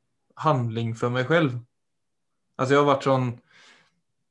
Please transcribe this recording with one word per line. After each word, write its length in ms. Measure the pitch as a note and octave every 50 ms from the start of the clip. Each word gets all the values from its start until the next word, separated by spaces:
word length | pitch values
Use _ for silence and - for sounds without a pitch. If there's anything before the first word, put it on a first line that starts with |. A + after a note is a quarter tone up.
| _ _ _ _ _ _ _ -
handling 560 | - D#3 D3+ B2+ A#2+ A#2 A2 A#2 A#2 A2+ A2+
for 160 | A2+ B2 A#2+
meg 180 | A#2+ B2+ B2+ A#2+
selv. 300 | D#3 E3+ D#3+ C3+ A#2+ A#2+ - _ _ _ _ _ _ _ _ _ _ _ _ _ _ _ _ _ _ -
Altså 160 | C3 B2+ C#3
jeg 60 | C#3+
har 80 | D3 D3
vært 160 | C3+ C3+ -
sånn, 240 | - C3+ B2+ B2+ B2 A#2+ - _ _ _ _ _ - - _ _ _ _ _ _ _ _ _ _ _